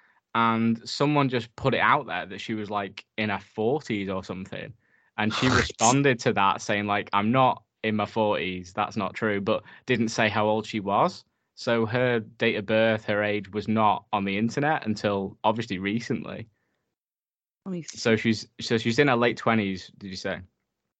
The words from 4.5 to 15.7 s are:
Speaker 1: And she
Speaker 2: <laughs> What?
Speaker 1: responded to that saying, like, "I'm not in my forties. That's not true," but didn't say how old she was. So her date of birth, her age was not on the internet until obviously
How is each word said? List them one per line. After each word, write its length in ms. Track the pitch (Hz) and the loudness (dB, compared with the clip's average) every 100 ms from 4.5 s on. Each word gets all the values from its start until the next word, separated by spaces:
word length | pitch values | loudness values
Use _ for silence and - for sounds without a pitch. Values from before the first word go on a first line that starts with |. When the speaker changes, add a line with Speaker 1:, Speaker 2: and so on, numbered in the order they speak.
| 95 101 - _ _ _ - | -12 -14 -16 _ _ _ -4
Speaker 1:
And 160 | 107 | -2
she 140 | - 127 | 0 2
Speaker 2:
<laughs> 20 | |
What? 80 | - | 2
Speaker 1:
responded 600 | - - 113 135 139 120 | 0 2 4 6 4 2
to 120 | 123 | 0
that 280 | 104 98 - | 2 2 2
saying, 260 | - 104 104 | -2 -2 0
like, 220 | 101 - | -2 0
"I'm 200 | 101 104 | 0 2
not 300 | 131 127 - _ _ | 4 4 2 _ _
in 120 | 110 107 | -2 -2
my 80 | 104 | -2
forties. 680 | 113 107 87 90 92 87 | 0 0 0 -2 -6 -8
That's 240 | - 104 110 | -6 -4 -4
not 180 | 95 | -6
true," 280 | - 110 101 | -4 -2 -2
but 220 | 101 95 - - - | 0 -2 -4 -10 -2
didn't 220 | 117 110 | 0 0
say 200 | - 107 | 2 2
how 180 | 107 107 | 2 0
old 180 | 107 107 | 0 -2
she 140 | 110 | -6
was. 460 | 98 104 165 - - _ _ - | -2 0 0 -2 -20 _ _ -8
So 300 | - 117 113 | -2 0 0
her 340 | 123 127 117 | 0 2 0
date 340 | 110 - 117 98 | -4 -2 0 0
of 100 | 98 | 0
birth, 380 | 110 113 110 - | 2 4 2 0
her 180 | 104 | -2
age 280 | 104 104 92 | 0 -2 -4
was 160 | 104 107 | -6 -2
not 380 | 110 107 101 - | 2 2 2 -2
on 100 | 104 98 | -2 -2
the 120 | 98 | 0
internet 480 | 113 - 143 156 113 | -2 0 0 0 -2
until 520 | 101 107 101 95 - | -2 0 0 -4 -2
obviously 360 | 107 110 113 | 0 0 -2